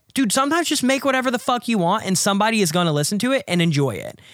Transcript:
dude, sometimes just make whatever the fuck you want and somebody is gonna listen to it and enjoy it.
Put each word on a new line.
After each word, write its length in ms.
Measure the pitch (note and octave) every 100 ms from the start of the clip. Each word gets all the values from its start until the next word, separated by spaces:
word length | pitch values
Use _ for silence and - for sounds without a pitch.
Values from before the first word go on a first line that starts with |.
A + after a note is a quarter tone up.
| _
dude, 180 | - B3
sometimes 380 | C4+ C#4 E4 D#4
just 120 | D4+
make 200 | B3+ C4+
whatever 260 | C#4 C4 B3+
the 100 | A#3+
fuck 280 | - B3 -
you 100 | A3
want 280 | E3+ G#3 -
and 120 | F#3
somebody 440 | G#3 G3 G#3+ A3+
is 100 | F3
gonna 220 | F3 E3+
listen 260 | D3 D3 G#3
to 140 | B3
it 100 | C4+ -
and 120 | F3
enjoy 340 | E3+ C#3+ C3+ F2+
it. 260 | G1+ - -